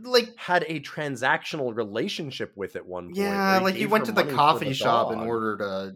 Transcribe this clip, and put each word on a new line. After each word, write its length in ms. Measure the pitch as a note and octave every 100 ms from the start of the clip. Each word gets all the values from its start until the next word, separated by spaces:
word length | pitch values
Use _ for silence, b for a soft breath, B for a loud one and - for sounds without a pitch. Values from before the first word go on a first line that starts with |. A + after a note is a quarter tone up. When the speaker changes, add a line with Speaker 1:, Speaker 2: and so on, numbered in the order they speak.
Speaker 1:
Like 320 | A#3+ B3 A3+ -
Speaker 2:
had 280 | - F3+ D#3
a 120 | D#3+
transactional 920 | - - D3 B2 B2+ D#3+ - D#3+ B2+ A2
relationship 800 | G#2+ G#2+ F#3+ - D3 - G#2+ G2+
with 200 | F#2+ F#2
at 100 | F2
one 200 | F2+ F2
point, 120 | F#3
Speaker 1:
Yeah, 340 | G3+ G3+ F#3+
Speaker 2:
where 80 | F#3+
he 40 |
Speaker 1:
like, 100 | F#3+ F#3+
he 40 |
Speaker 2:
gave 100 | G#3
Speaker 1:
went 100 | G#3+
Speaker 2:
her 20 | A2+
Speaker 1:
to 40 |
the 120 | A2
Speaker 2:
money 80 | D3
for 40 | C3
Speaker 1:
coffee 280 | D3 D#3 D3+
Speaker 2:
the 60 | C3
Speaker 1:
shop 360 | B2+ A#2 A2+
and 100 | A2+
Speaker 2:
dog. 60 | A2+
Speaker 1:
ordered 340 | A#2 A2 G#2
a, 320 | G2+ F#2+ F#2+